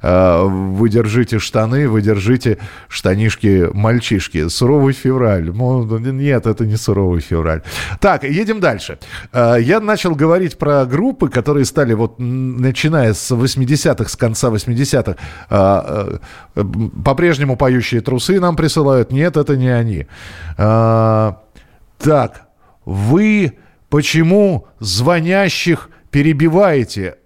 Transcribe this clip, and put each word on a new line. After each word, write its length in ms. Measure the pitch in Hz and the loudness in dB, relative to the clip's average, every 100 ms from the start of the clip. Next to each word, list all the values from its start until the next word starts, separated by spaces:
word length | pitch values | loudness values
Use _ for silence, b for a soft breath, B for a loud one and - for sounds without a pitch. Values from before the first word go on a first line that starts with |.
э, 400 | - 90 92 85 | 2 4 4 2
вы 460 | 95 95 95 95 113 | 0 -2 -4 0 2
держите 500 | 110 107 113 113 110 | 2 0 0 0 -2
штаны, 500 | - 117 110 131 143 | -2 -2 0 0 0
вы 140 | 110 | 2
держите 560 | 104 101 95 127 123 104 B B B | 2 0 2 0 0 -4 B B B
штанишки, 800 | - - 98 110 - 107 95 85 | -4 -2 0 0 0 2 2 2
мальчишки». 760 | 98 110 120 - 101 - 82 80 | 0 0 0 0 -4 -2 -4 -4
«Суровый 440 | - 123 147 135 | 0 2 4 2
февраль». 600 | 131 127 131 117 98 82 | 0 -2 0 0 0 -2
Мо-, 320 | 98 123 131 113 113 | -4 -2 0 -2 -4
нет, 460 | 123 135 143 127 113 | -4 -2 0 0 0
это 180 | 107 110 | -2 -2
не 80 | |
«Суровый 460 | 110 - 101 95 85 | -2 0 0 0 -2
февраль». 420 | - 82 80 80 B B B B | -2 -2 -2 -4 B B B B
Так, 240 | 196 151 | 0 0
едем 340 | 139 156 214 220 | -2 -4 -2 0
дальше. 400 | 170 104 - 78 B B B | 0 -2 -8 -16 B B B
Э, 220 | 123 117 120 | 0 2 4
я 180 | 117 214 | 2 0
начал 380 | 214 214 185 151 | 0 0 0 0
говорить 420 | 160 175 180 - | 2 2 0 -4
про 260 | 147 143 | 0 2
группы, 440 | 127 143 247 - 147 | 2 0 -2 -2 -2
которые 360 | 127 143 147 | 0 0 0
стали 300 | 131 - 131 | 0 0 0
вот, 240 | 107 117 - | 0 -2 -4
м, 380 | 123 131 131 123 | -6 -4 -4 -2
начиная 580 | 127 - 156 160 113 | -2 0 0 2 2
с 160 | 98 - | 0 -2
восьмидесятых, 760 | 123 127 135 127 147 165 123 107 | 0 0 0 0 2 0 0 -4
с 80 | - | -2
конца 340 | 120 110 127 | -2 0 -2
восьмидесятых. 640 | 107 123 117 139 135 107 87 76 B B | -2 -2 -2 0 0 -2 -6 -12 B B
Э, 680 | 104 98 98 - 78 98 - B B B - | 2 4 2 0 -6 -6 -8 B B B -4
э, 40 | |
м, 300 | 101 - 110 - | -4 -2 -4 -2
по-прежнему 520 | 120 135 175 139 139 120 | -2 2 2 2 -2 0
«Поющие 440 | 131 127 110 117 | 2 2 0 -4
трусы» 400 | 107 127 - 190 | -2 -4 0 0
нам 160 | 175 156 | 0 0
присылают. 560 | 160 - 139 131 113 | 0 2 2 2 2
Нет, 240 | 131 170 160 | 0 0 0
это 200 | 143 135 | 0 0
не 120 | 127 | 0
они. 380 | 120 117 87 69 B B B 82 76 | 0 -2 -4 -8 B B B -14 -2
Э, 760 | 107 113 113 113 110 110 110 92 _ b b b _ _ | 2 4 4 4 2 2 0 -4 _ b b b _ _
так, 480 | 156 147 110 - _ _ b b - | 2 2 0 -6 _ _ b b -8
вы 720 | 95 104 165 214 214 165 b b b _ | -2 2 2 4 2 0 b b b _
почему 760 | 147 - 156 165 196 202 139 - _ | -2 0 0 2 4 2 0 -6 _
звонящих 1080 | 107 95 127 175 165 196 190 - 175 160 - b b | -6 -2 0 0 0 0 0 -2 -2 -2 -4 b b
перебиваете? 1040 | 143 151 147 160 170 202 143 110 104 92 - | 0 2 2 2 4 4 2 -2 -6 -10 -12